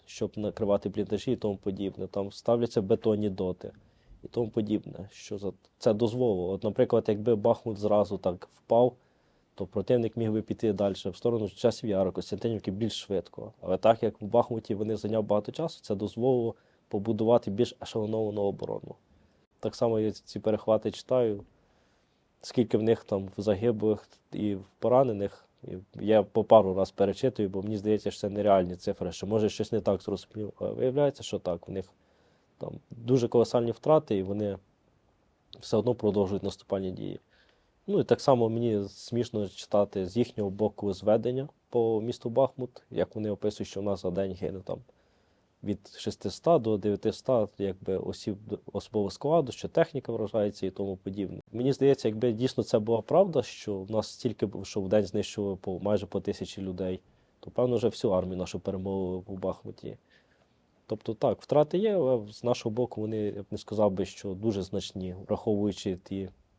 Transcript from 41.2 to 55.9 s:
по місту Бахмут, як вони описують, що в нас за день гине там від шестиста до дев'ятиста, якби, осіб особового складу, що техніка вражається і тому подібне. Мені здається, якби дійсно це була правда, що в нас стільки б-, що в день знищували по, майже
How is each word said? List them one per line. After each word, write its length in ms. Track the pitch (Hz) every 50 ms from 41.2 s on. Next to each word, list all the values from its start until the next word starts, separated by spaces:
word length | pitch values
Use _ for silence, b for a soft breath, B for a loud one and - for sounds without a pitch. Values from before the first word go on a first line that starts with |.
| 110 120 127 131 139 151 - _ _ -
по 300 | - 120 113 113 113 107
місту 300 | 107 120 135 - - 123
Бахмут, 520 | 113 135 135 131 - - 127 123 - - _ -
як 240 | 113 - 90 - -
вони 160 | 110 107 107
описують, 380 | 101 - - 107 - - 104 -
що 120 | - 101
в 40 | 101
нас 180 | 104 98 92
за 80 | - 92
день 220 | 90 92 98 98
гине 280 | 92 90 - - 95 95
там 180 | 95 - 92 - - _ b b b b b b b b b b b b b _
від 260 | - 98 101 - - -
шестиста 720 | - - - 107 - - - 101 - - - 165 170 151
до 180 | 113 110 110
дев'ятиста, 720 | 98 87 104 101 95 - - 110 - - - 131 117 107 98 _ -
якби, 380 | 101 98 92 - - - 95
осіб 400 | 90 - - 101 - - 110 98 104 107 107 104 - - -
особового 380 | - 101 - - - 107 101 95
складу, 420 | - - - 143 156 170 147 120
що 160 | - - - 98
техніка 440 | - 233 - - - 135 - -
вражається 540 | 117 113 110 101 - 110 104 104 101 - -
і 40 | 95
тому 260 | 92 - 101 98 95
подібне. 440 | 92 - 98 95 101 98 87 - 101 - _
Мені 200 | - 113 123 139
здається, 360 | 131 - 135 139 135 - - 117
якби 240 | 107 110 123 123
дійсно 320 | 110 107 127 131 - - 107
це 140 | - - 113
була 240 | 107 110 117 113
правда, 400 | 107 - 139 170 196 196 156 135
що 360 | 113 - - - - 107 101 95
в 120 | 95 98
нас 180 | 110 110 107 -
стільки 380 | - - - 120 104 - 120
б-, 180 | 101 - 98 98
що 160 | - - 107
в 80 | 95 92
день 180 | 101 107 101
знищували 500 | 95 - 107 98 - - - 101 98 95
по, 220 | 92 - 101 95 85
майже 280 | 92 101